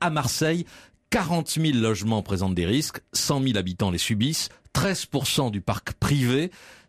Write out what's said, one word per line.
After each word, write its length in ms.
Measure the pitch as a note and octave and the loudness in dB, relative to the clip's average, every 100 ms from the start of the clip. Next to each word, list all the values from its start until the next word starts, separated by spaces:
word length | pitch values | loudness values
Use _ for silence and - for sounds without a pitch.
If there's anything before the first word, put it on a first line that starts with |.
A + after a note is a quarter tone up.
À 100 | F3 | -2
Marseille, 540 | D#3 B2 - D#3 E3+ E3+ - - _ _ | 0 -2 0 0 0 -4 -12 -20 _ _
quarante 460 | A#3 E3 E3+ D3 - | -2 0 0 0 0
mille 240 | D#3+ B2+ | 2 2
logements 400 | A2 G#2 G#2 A2 | 2 0 0 0
présentent 320 | F#2 G2 F#2+ | 0 0 0
des 120 | F2+ F2 | 0 2
risques, 340 | B2+ D3+ - - | 0 -2 -8 -8
cent 280 | - - C#3+ | -4 0 0
mille 180 | C3+ G#2 | 0 0
habitants 320 | F#2 F2+ G2+ | -2 -2 0
les 80 | F2 | 0
subissent, 500 | - G#2+ B2+ D#3+ - - - | 0 0 0 -2 -6 -10 -8
treize 340 | - F#3 C4+ - | -2 0 -2 -4
pour 200 | C#3 C#3 | -4 0
cent 240 | - C3 | 0 0
du 100 | G#2 | -2
parc 340 | - G#2 - | -2 -4 -6
privé. 580 | - - D3 B2 C3 F3 - - - | -4 0 2 4 2 0 -6 -20 -20